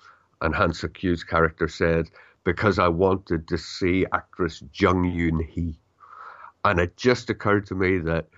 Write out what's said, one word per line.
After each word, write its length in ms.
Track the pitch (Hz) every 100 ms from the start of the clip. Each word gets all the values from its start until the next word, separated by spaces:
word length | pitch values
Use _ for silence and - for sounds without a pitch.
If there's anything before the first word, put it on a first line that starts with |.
| - - _ -
And 140 | 78
Han 180 | 78 92
Suk-yu's 500 | 80 82 - 95 85
character 440 | - 82 82 - 80
said, 420 | - 85 82 80 - - _
"Because 340 | 92 87 110 90
I 100 | 90
wanted 600 | 85 95 95 - 85 80
to 100 | 85
see 480 | - - 92 92 90
actress 500 | 92 - - 87 - 73
Jung 320 | - 95 92
Yoon-hee." 760 | 90 87 85 80 80 - 85 76 _ _ - - - - - _
And 140 | 101 90
it 180 | 90 -
just 320 | 123 120 -
occurred 380 | 110 107 101 101
to 80 |
me 240 | 92 95 95
that 300 | 80 82 -